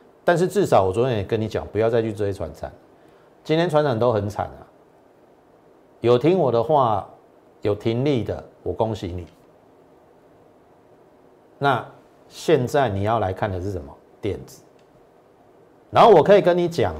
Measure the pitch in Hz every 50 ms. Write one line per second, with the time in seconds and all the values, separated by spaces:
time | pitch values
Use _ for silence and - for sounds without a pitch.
0 | - - _ _ - - 175 160 185 175 180 208 165 - 131 107 95 95 92 117
1 | 123 135 120 104 95 - 117 107 110 104 - 90 67 - - 104 110 117 123 117
2 | 113 113 104 101 104 101 95 - 85 78 73 - - - - - _ _ - _
3 | - - - _ _ _ _ _ - - 156 160 170 160 147 151 151 143 120 110
4 | 117 123 113 104 101 104 98 95 92 - 69 - - - _ _ _ _ _ _
5 | _ _ _ _ _ _ _ _ _ _ _ _ _ _ _ _ _ _ _ -
6 | - 117 123 120 131 160 190 185 151 123 117 117 113 - 156 143 127 113 107 95
7 | 90 - - - _ _ _ _ _ _ _ _ - 107 104 104 - 113 113 120
8 | 135 151 139 113 104 - 85 67 - - - _ - 90 87 - 113 110 110 -
9 | 107 90 87 90 85 - _ _ _ _ _ _ _ _ _ _ _ _ _ _
10 | _ _ _ _ _ _ _ _ _ _ _ _ _ _ _ _ _ _ - _
11 | - _ _ _ _ - _ _ _ _ _ - 139 143 127 110 - - - -
12 | - _ _ _ _ - - - - - 160 135 123 117 151 143 131 113 98 98
13 | 101 107 117 113 101 92 92 - 110 107 92 87 90 104 95 85 71 67 - -
14 | _ _ - - - 101 87 67 65 - - - - _ _ _ _ _ _ -
15 | _ _ _ _ _ _ _ _ _ _ _ - - _ _ _ _ - - 127
16 | 196 233 202 156 - 180 202 190 - 175 175 175 175 170 170 - 110 90 80